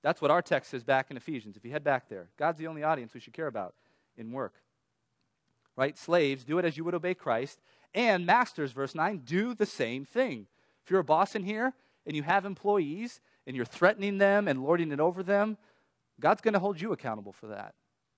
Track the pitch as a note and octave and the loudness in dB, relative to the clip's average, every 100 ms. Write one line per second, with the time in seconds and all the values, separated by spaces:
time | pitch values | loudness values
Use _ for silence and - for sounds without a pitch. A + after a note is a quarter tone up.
0 | C#3+ E3 D3 E3+ E3+ D3 - C3 A#2 C3+ | 0 0 4 2 2 -2 -2 -10 0 0
1 | C3 C3 - C#3+ G#2 G2+ A#2 D3 D3 C3 | 0 -12 -10 -10 -10 -18 -10 -4 0 0
2 | _ G2 F2 _ D3+ D#3+ D#3+ D#3 D3+ D3+ | _ -16 -16 _ -2 -2 -8 -4 -2 -2
3 | A#2 B2 - A2+ D#3 A2 F#2 _ _ _ | -4 -16 -18 -8 -6 -6 -8 _ _ _
4 | _ - A2+ B2+ G#2+ _ _ _ _ _ | _ -16 -12 -8 -8 _ _ _ _ _
5 | _ _ _ _ _ _ _ - C#3 D3 | _ _ _ _ _ _ _ -4 -4 -4
6 | - F3 D3 C3+ B2 E3 F3 D3 E3 F3 | 0 2 2 0 -2 0 0 -2 -6 -4
7 | F3+ F3+ - A2+ C#3 - _ _ _ G3 | -4 -6 -2 -2 -2 -12 _ _ _ 0
8 | A#3+ F#3 E3+ A3 B3 - C#3+ A#2+ C#3 D#3+ | 2 2 4 4 4 -2 -6 -4 -6 -2
9 | E3+ G3 A#2+ F3 A#3 A#3 G#3 - A#2 B2+ | -2 -2 -2 -2 0 -2 -4 -2 -4 -4
10 | C#3 A#3+ C4 A#2+ G2+ _ _ _ - F#3 | -4 -2 -2 -4 -12 _ _ _ 0 0
11 | D#3 D#3 G3 A3 F#3 G#3+ B3+ - _ _ | 4 4 4 0 -4 -2 -2 -4 _ _
12 | - D3+ D3 G3 G3 F#3+ G3+ G#3 D3 E3+ | -6 -4 2 0 0 -4 0 2 0 -6
13 | A#3 - _ _ - C3 A#2 - F3+ G#3+ | -10 -12 _ _ -10 -6 -6 4 4 4
14 | G3+ G3 G3 G3+ G3+ C3+ C3+ F3 E3 C#3+ | -2 4 4 4 2 0 2 2 2 2
15 | D#3+ F3+ F#3 G3+ G#3+ G#3 _ _ _ _ | 0 0 0 2 0 -4 _ _ _ _
16 | _ _ D3 - A3 G#3 G3 E3+ G#3+ D#3+ | _ _ 2 2 2 2 0 -4 -4 -4
17 | B2+ G#2+ G2+ F#2+ A2 G2+ G#2 - _ _ | -4 -8 -10 -16 -14 -12 -14 -18 _ _
18 | _ | _